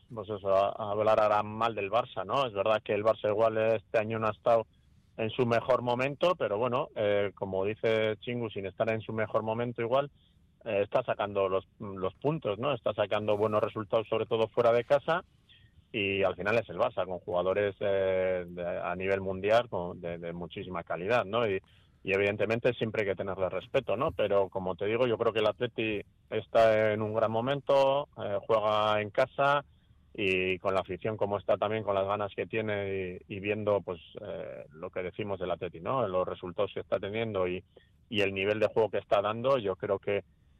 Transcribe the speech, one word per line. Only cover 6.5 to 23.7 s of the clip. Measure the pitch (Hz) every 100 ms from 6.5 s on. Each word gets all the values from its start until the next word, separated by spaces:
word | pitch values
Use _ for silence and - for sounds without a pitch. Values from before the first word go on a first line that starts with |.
| 101
bueno, | 123 123 - 120
eh, | 104 101 101
como | - 98 95
dice | 98 107 117 110 110 107
Chingu, | - 120 113
sin | 104 95
estar | - 113
en | 110
su | -
mejor | 113 107 110
momento | 110 113 120 120
igual, | 117 131 143 _ _ _ _ _
eh, | 117 101
está | 101 131
sacando | 123 113 104 101 95
los, | 95 - -
los | 104 95 95
puntos, | - 139 160 110 101
¿no? | 139
Está | 131 117
sacando | 107 104 104 107 104
buenos | 107 107
resultados, | 107 110 107 113 107
sobre | 110 107
todo | 113 113
fuera | - 117
de | 117
casa, | 117 143 - 170 - _ _ - _ - _
y | 110 98 98
al | 95
final | 87 98 113
es | -
el | 87
Barça, | 123 98 92
con | 90
jugadores, | - 87 90 98 104 95
eh, | 101 98 95 92 92 92 87
de, | 87 87 90
a | 87 90
nivel | 92 98
mundial, | 95 95 101 113 120
con, | 95 87 92
de, | 87 85
de | 85
muchísima | 85 85 104 92 87
calidad, | - 82 95 120 95
¿no? | 113 113
Y, | 95 _ _ _ _
y | -
evidentemente | 95 101 104 104 117 123
siempre | 117 117 107
hay | 98
que |
tenerle | 92 98 92 92
respeto, | 92 -